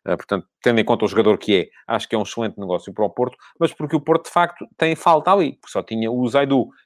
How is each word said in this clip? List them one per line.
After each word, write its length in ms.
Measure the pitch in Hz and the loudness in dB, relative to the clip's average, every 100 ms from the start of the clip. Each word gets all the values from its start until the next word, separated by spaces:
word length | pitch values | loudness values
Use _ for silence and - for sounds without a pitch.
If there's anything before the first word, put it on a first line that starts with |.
| - | -6
eh, 100 | 87 | -6
portanto, 300 | - 98 - _ | -4 -6 -6 _
tendo 180 | 120 117 | 0 2
em 40 | |
conta 200 | 110 117 | 2 0
o 40 | 104 | 0
jogador 280 | 110 107 101 | 2 2 2
que 240 | - 98 | 2 0
é, 80 | 85 _ - | 0 _ -8
acho 220 | 113 - | -6 -4
que 60 | |
é 40 | 110 | -4
um 40 | |
excelente 360 | 98 - 110 101 | -4 -6 -6 -6
negócio 320 | 98 90 - | -6 -6 -6
para 140 | 95 | -4
o 60 | 104 | -4
Porto, 260 | - 123 - - _ | -2 -4 -6 -20 _
mas 100 | 165 | -4
porque 240 | - 151 | -4 -4
o 60 | 160 | -4
Porto, 240 | - 160 | 0 0
de 60 | - | 0
facto, 360 | 175 170 - - _ | 0 0 -4 -18 _
tem 180 | 160 160 | -2 0
falta 340 | 185 160 156 | 2 2 4
ali, 280 | 196 147 - | 2 2 -4
porque 120 | - | -8
só 100 | 101 | -8
tinha 280 | - 113 113 | -6 -4 -2
o 160 | 123 123 | -2 0
Zaidu 440 | 139 139 135 - - | 0 2 2 0 -6